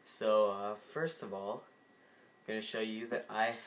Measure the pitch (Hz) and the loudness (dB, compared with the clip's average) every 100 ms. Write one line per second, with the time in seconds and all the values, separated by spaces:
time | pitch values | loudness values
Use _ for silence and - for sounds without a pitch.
0 | - - 110 107 104 98 101 107 - 151 | -10 -2 4 6 6 4 -2 -4 -8 -4
1 | 160 - 107 98 98 120 - _ _ _ | -2 -2 -6 -6 -4 -6 -8 _ _ _
2 | - _ - _ - 110 107 113 110 110 | -20 _ -20 _ -6 -4 -4 -2 -2 -4
3 | 117 117 - 107 113 117 | -4 -4 -2 2 2 0